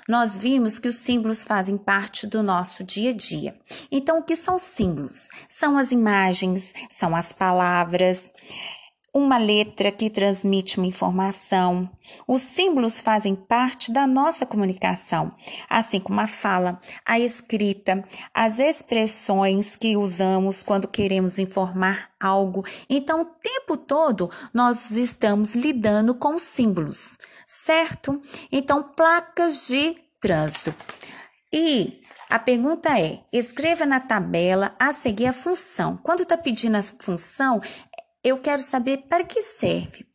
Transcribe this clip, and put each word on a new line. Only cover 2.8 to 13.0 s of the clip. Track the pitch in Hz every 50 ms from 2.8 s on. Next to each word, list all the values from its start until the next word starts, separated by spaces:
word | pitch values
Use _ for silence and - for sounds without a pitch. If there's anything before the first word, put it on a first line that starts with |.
| 190
dia | 185 - 196 220 254
a | 247
dia. | 202 - - 165 151 143 139 - - _ - - - - -
Então, | 277 277 269 320 320 330
o | 320
que | 339 330
são | 311 - 370 370 370
símbolos? | - - - - 208 180 160 139 139 127 - - - - - - - -
São | - - 320 294 285
as | 277 262 254
imagens, | 254 240 220 214 202 196 190 185 180 175 185 185 185 190 185 - - - - -
são | - - 196 165 165
as | 170 170 -
palavras, | - - 190 185 180 180 180 175 180 175 170 170 175 175 185 185 180 180 - - - - - - - - - - - - - - _ _ _ _ -
uma | 277 285 269 262
letra | 233 220 208 208 208 214 214 - - 202 202 202
que | - 220 214
transmite | 214 202 196 202 196 190 - 196 196 190 185 190 -
uma | 190 185
informação. | 185 185 - 190 180 180 190 190 196 196 - - - 196 185 180 180 180 180 185 185 - - _ - - - -
Os | - 254 262
símbolos | 254 - - 349 370 381 320 262 233 226 220
fazem | -